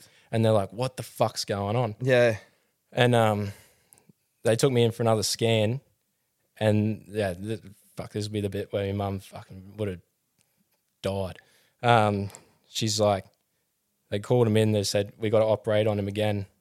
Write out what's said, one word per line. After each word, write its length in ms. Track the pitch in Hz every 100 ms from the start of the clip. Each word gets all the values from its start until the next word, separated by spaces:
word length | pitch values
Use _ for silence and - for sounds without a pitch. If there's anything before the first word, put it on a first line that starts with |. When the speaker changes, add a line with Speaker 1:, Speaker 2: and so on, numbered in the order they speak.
| - _ _
Speaker 1:
And 120 | 113
they're 80 | 113
like, 180 | 110 95
"What 240 | 98 127 -
the 60 |
fuck's 420 | 117 - 113 - -
going 300 | 101 101 117
on?" 200 | 120 104
Speaker 2:
Yeah. 360 | 127 127 120 110 - _ _ _ _
Speaker 1:
And, 220 | - 123 120
um, 360 | 110 104 101 98 _ _ _ _ _ _ _ _
they 120 | 113 113
took 160 | 143
me 120 | 123
in 80 | 117
for 120 | -
another 200 | 117 110
scan, 580 | 95 - 117 113 107 127 - _ _ _ _ _ _ -
and, 460 | 110 107 107 107 -
yeah, 240 | 104 101
th-, 280 | 90 101 110 95 98 _ -
fuck, 160 | -
this 120 | 110 104
would 60 |
be 80 | 107
the 80 | 101
bit 220 | 98 101
where 140 | 107 98
my 60 | 101 101
mum 140 | 98
fucking 540 | - - - 95 92 101
would 100 | 104
have 120 | 90 - _ _ _ _ _ _ _ _ _
died. 360 | 98 98 92 - _ _ _ _
Um, 460 | 120 120 107 101 98 - _ _ _
she's 300 | - 113 107
like, 260 | 104 98 - _ _ _ _ _ _ _ _
they 100 | 104
called 280 | 101 123 113
him 80 | 107
in, 160 | 110
they 120 | 107
said, 280 | 98 104 104 -
"We 120 | 107
gotta 160 | 107 110
operate 400 | 104 - 107 110
on 120 | 104
him 80 | 101
again. 380 | 101 107 101 95 _